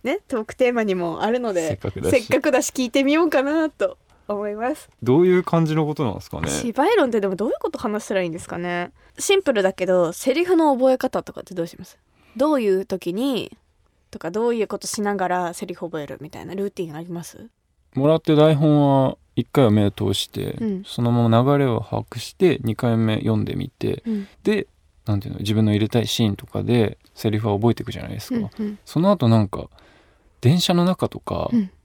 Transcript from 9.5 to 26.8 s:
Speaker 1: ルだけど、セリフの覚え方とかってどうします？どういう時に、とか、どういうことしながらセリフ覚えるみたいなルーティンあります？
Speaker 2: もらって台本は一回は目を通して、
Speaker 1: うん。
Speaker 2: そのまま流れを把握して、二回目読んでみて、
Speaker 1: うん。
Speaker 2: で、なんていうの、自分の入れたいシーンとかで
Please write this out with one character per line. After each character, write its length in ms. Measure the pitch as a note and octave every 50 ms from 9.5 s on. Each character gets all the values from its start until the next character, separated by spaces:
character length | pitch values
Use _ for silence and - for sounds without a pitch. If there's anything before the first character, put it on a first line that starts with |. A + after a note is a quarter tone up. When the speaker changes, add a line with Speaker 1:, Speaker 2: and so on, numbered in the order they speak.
| B3+
Speaker 1:
ル 100 | G#3 F#3
だ 100 | F#3+ F#3+
け 120 | - F#3
ど、 260 | F#3 F#3 F3+ F3 E3
セ 220 | F3 - - - B3+
リ 100 | D#4+ F4+
フ 120 | F4+ F#4
の 200 | E4 E4 D4+ C4+
覚 160 | A#3 C4 C4
え 60 | C4
方 260 | B3+ - B3+ - F#3 -
と 80 | -
か 100 | - -
っ 20 | -
て 80 | - F#3
ど 100 | F3+ E3
う 40 |
し 100 | E3+ -
ま 80 | - F3+
す？ 120 | - - _ _ _ _ _ _ _ _
ど 180 | A3 C4+ D#4 D4+
う 80 | C4+
い 60 | A3+ G3+
う 160 | F#3+ F#3 F#3+
時 280 | _ F#3+ F3+ - F3 E3+
に、 420 | G#3 B3+ C#4+ C4 G3 A#2 - - _ _ _ _ _ _ _ _ _ _ _
と 80 | - G#3+
か、 100 | - D#3+
ど 200 | F3 G#3+ A#3 A#3+
う 60 | A#3
い 60 | A3+
う 60 | G3+
こ 100 | - G#3
と 100 | F#3+ -
し 140 | - - -
な 140 | G#3 G#3 G3+
が 120 | G3 F#3
ら 260 | F3 F3+ F3+ F3+ E3+ F3
セ 120 | - G3+
リ 80 | F#3 F3
フ 120 | - F3+
覚 160 | E3 E3+ D#3
え 60 | C#3+
る 100 | C#3 - -
み 100 | C#3+ D#3+
た 120 | - -
い 40 | -
な 80 | - F3+
ル 140 | G3 G3
ー 40 | G3+
テ 120 | _ - F3+
ィ 80 | D#3+
ン 40 | D3
あ 60 | D3+
り 60 | E3+
ま 160 | F3 E3+ E3+ D#3+
す？ 240 | - - - A3 A#3 _ _ _ _ _ _ _ _ _
Speaker 2:
も 120 | C3 C3+
ら 80 | D3 D#3+
っ 60 | D#3+
て 140 | _ - D#3
台 200 | D3 D3+ D#3 D#3
本 500 | C#3 D#3 D3+ D3+ D3 C#3+ C#3 C#3 C3+ C3
は 120 | C3 - _ _ _ _
一 120 | - A#2 _
回 140 | - C#3+ C3
は 60 | A2
目 140 | G#2 G#2+ G#2
を 60 | G2+
通 220 | - - G#2 G#2 G2+
し 160 | - - -
て、 280 | - - F#2+ F#2+ - -
Speaker 1:
う 60 | A3+
ん。 180 | A3 G3 F#3 G3+
Speaker 2:
そ 160 | - - -
の 100 | A#2+ A#2+
ま 180 | A#2+ A#2+ A#2 A2+
ま 260 | A2+ A#2 B2 C#3 C#3+
流 40 | C#3
れ 60 | C#3
を 140 | C3 A2+ A2
把 220 | A2 - - A2
握 180 | G#2+ _ - A2+
し 140 | - - -
て、 260 | _ F#3+ F3 C#3 - -
二 120 | A2+ G#2+
回 220 | - - A#2+ A2+
目 220 | A2+ A2+ A2 G#2+ -
読 180 | - A2 A2
ん 80 | G#2+ G#2
で 100 | - -
み 140 | - F#2 -
て、 340 | _ _ G#2+ G#2+ - - _
Speaker 1:
う 60 | A#3
ん。 160 | A3 G#3 G3 - _ _ _
Speaker 2:
で、 240 | - G#3+ G3+ - _ _ _ _ _ _ _ _
な 100 | - G#2
ん 40 | G2+
て 80 | -
い 40 | -
う 20 | -
の、 60 | -
自 140 | - G2+ G#2+
分 120 | A2 A2
の 60 | G#2+
入 80 | G#2 G2+
れ 100 | A2 A2
た 100 | - A#2+
い 80 | A2
シ 160 | A2 - - A#2
ー 80 | G#2
ン 40 | G2
と 100 | - -
か 180 | - - G#2 G2+
で 340 | G#2+ A#2+ A#2+